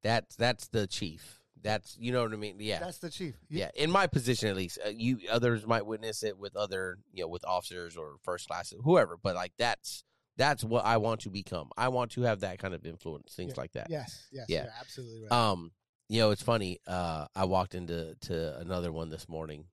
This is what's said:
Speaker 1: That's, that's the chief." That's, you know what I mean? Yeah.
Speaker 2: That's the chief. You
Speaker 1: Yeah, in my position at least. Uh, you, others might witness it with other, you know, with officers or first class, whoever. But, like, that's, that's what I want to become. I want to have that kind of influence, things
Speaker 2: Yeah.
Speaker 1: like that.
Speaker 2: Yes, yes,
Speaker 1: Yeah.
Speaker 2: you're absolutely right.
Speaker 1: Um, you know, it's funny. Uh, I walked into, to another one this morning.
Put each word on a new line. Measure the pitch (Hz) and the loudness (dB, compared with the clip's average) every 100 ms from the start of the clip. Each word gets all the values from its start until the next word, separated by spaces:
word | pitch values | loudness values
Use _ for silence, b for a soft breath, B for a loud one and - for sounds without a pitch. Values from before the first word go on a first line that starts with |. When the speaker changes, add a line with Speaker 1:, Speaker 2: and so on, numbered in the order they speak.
Speaker 1:
That's, | 104 113 - - | 4 2 0 0
that's | 117 123 - | 2 2 0
the | 117 101 | 0 0
chief." | - 92 82 - - _ - | -2 -6 -8 -18 -20 _ -8
That's, | 104 107 - - | -2 -2 -4 -8
you | 117 | 0
know | 123 | 2
what | 117 | 0
I | 107 | -2
mean? | 104 95 | -6 -6
Yeah. | 107 90 | -2 -2
Speaker 2:
That's | 170 - | -2 -8
the | 170 | -10
chief. | - 175 123 _ | -8 -8 -8 _
You | 151 | -4
Speaker 1:
Yeah, | 87 | -4
in | - 151 | 0 2
my | 190 185 | 4 4
position | - 120 120 110 | 2 2 2 2
at | |
least. | 95 90 - | 0 -2 -4
Uh, | 104 | -6
you, | 110 117 127 87 | 0 0 0 2
others | 117 120 117 110 | 4 4 2 2
might | 113 104 | 2 2
witness | 110 110 107 | -4 -4 -2
it | 110 95 | -4 -4
with | 98 | -6
other, | 101 104 95 92 92 - | -2 -2 -2 -4 -6 -14
you | 95 | -8
know, | 85 | -6
with | 85 | -4
officers | - 90 - 90 85 85 | -2 -2 -2 -8 -10 -10
or | 76 69 | -12 -10
first | - 87 - | -4 -4 -4
class, | 82 87 - | -6 -6 -2
whoever. | 127 175 104 85 | 6 6 6 2
But, | 98 | -2
like, | 90 90 _ | -2 -4 _
that's, | 120 104 - - - _ _ - | 0 0 -6 -14 -16 _ _ 2
that's | 135 139 | 2 4
what | 110 117 | 2 2
I | 101 113 | 4 4
want | 107 110 | 4 0
to | 107 | -4
become. | 95 95 90 73 - | -8 -6 -6 -6 -2
I | 123 | 0
want | 127 120 | 2 0
to | - | 0
have | 123 104 | 2 2
that | 95 92 | 0 -4
kind | 98 | -6
of | 85 - | -6 -8
influence, | 82 - 76 - | -10 -10 -10 -12
things | - 90 - | -10 -8 -6
Speaker 2:
Yeah. | |
Speaker 1:
like | 65 | -8
that. | - - | -8 -6
Speaker 2:
Yes, | 156 - - - | -8 -8 -14 -16
yes, | 135 117 | -14 -2
Speaker 1:
Yeah. | 80 | -2
Speaker 2:
you're | 71 - | -2 -10
absolutely | - - 123 113 | -14 -14 -14 -14
right. | 110 | 2
Speaker 1:
Um, | 120 110 95 82 _ _ _ _ | 6 6 4 -2 _ _ _ _
you | 110 | 6
know, | 110 | 6
it's | 104 | 6
funny. | - 117 95 90 - | 4 2 2 -6 -4
Uh, | 90 87 80 76 | -2 0 -2 -4
I | - 95 | 0 4
walked | 92 90 | 4 2
into, | 90 87 85 80 80 | -2 -4 -4 -6 -10
to | - 85 80 67 | -4 -2 -2 -4
another | 85 92 87 | -4 -2 0
one | 80 82 | -2 -6
this | 78 - | -8 -10
morning. | 80 80 76 87 | -8 -8 -10 -14